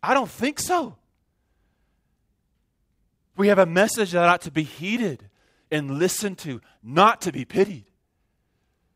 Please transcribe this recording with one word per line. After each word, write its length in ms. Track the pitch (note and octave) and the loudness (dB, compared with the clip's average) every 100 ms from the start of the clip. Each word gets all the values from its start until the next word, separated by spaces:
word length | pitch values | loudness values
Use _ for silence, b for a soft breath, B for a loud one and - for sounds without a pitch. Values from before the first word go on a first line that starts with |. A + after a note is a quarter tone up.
I 120 | E3+ | 0
don't 160 | C4 A#3 | 0 0
think 280 | - B3+ D4 | -4 -4 -4
so. 380 | - F4+ B3 - _ _ _ _ _ _ _ _ _ _ _ _ _ _ _ _ _ _ _ _ _ _ _ - | -2 -2 -2 -10 _ _ _ _ _ _ _ _ _ _ _ _ _ _ _ _ _ _ _ _ _ _ _ 0
We 120 | G3+ | 4
have 100 | G3 | 4
a 80 | E3 | 4
message 460 | F3 G#3+ A#3 F#3+ | 4 2 0 -2
that 140 | F3 F3 | 2 2
ought 140 | F3 | 2
to 80 | D#3+ | 0
be 120 | D3+ | -4
heeded 680 | D3 - F#3 A#3+ G#3 C3 G#2 _ _ _ _ | -4 -8 -6 -4 -4 -6 -14 _ _ _ _
and 280 | D3+ C#3 C#3 | -6 -4 -2
listened 400 | F3+ - G#3 F#3 | -2 -2 -6 -8
to, 240 | D3+ A#2+ b b | -10 -12 b b
not 380 | A2 D3+ G#3+ G#3+ | -4 4 4 4
to 100 | F3+ | -4
be 140 | D3 | -8
pitied. 400 | B2 - G3 C#3+ - _ _ _ _ _ _ _ _ _ _ | -4 0 0 -2 -20 _ _ _ _ _ _ _ _ _ _